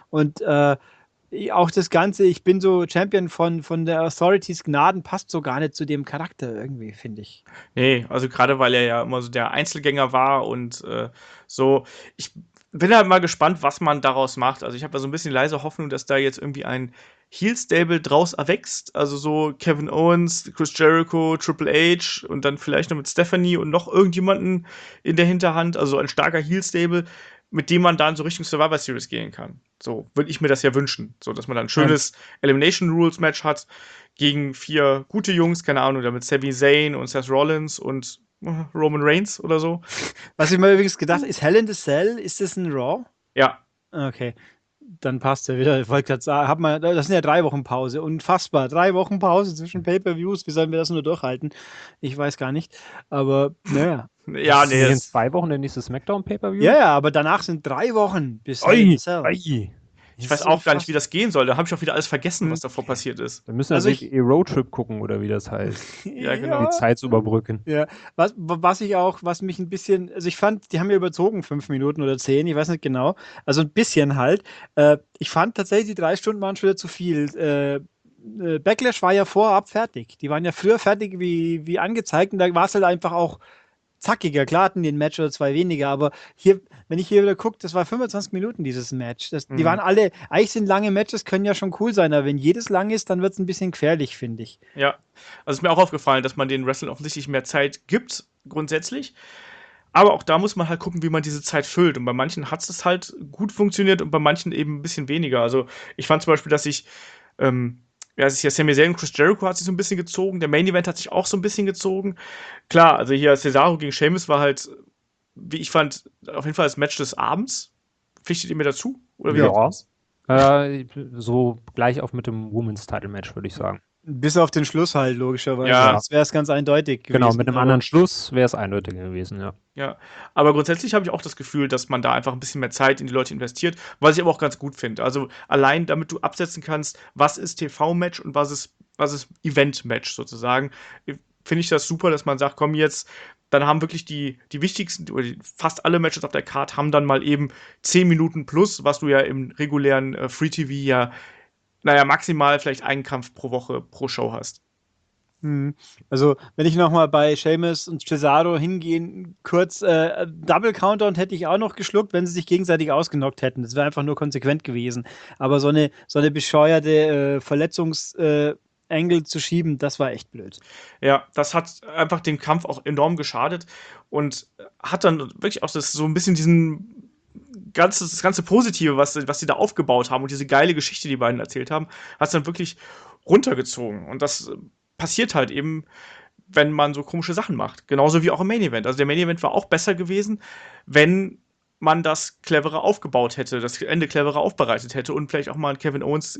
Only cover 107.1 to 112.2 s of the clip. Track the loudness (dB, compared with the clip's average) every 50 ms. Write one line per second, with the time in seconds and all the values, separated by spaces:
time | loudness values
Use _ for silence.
107.1 | -20 -20 _ _ _ -2 0 0 0 0 -2 -4 -6 -10 _ _ _ -20 -20 _
108.1 | _ 0 0 2 2 0 -2 0 0 2 2 4 6 6 6 4 4 -2 -6 -4
109.1 | 0 4 4 4 4 2 0 -4 -4 -4 -4 -4 -4 -4 -2 -4 -4 -4 -6 -6
110.1 | -4 -4 -4 -2 -2 -4 -2 0 2 2 2 2 2 0 0 -2 -4 -8 -8 -4
111.1 | -2 -2 -2 -2 -2 -2 -2 -4 -2 -2 -2 -2 -4 -4 -4 -4 -4 -4 -4 -6
112.1 | -8 -10